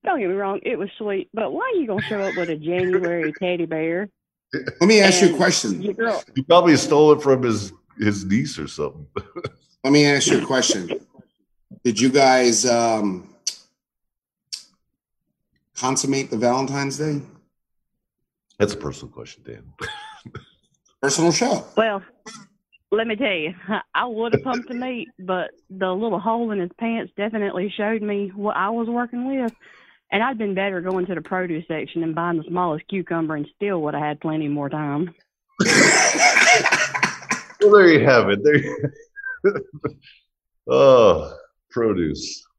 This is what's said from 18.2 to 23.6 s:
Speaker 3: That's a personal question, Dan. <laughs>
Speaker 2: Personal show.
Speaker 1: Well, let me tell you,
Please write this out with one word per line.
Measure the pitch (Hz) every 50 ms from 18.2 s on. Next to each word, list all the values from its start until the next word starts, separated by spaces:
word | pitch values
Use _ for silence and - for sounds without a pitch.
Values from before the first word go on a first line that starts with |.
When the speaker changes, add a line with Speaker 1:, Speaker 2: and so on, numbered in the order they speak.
| _ _ _ _ _ _ _ _
Speaker 3:
That's | 101 - -
a |
personal | - - 73 65 - - -
question, | _ - 60 - - _ _
Dan. | - 58 55 62 67 67 _
<laughs> | - - - 831 - - 855 784 _ - _ - - _ _ _ _ _ _ _ _ _ _ _
Speaker 2:
Personal | - 139 139 - 165 170
show. | 156 - 240 262 247 - - - - -
Speaker 1:
Well, | 220 220 202 196 185 - _ _ _ - - - - _ _ _ _ _ _ _ _ _
let | - 214 226
me | 233 220
tell | 208 277 214
you, | 190 170 151 156 180 -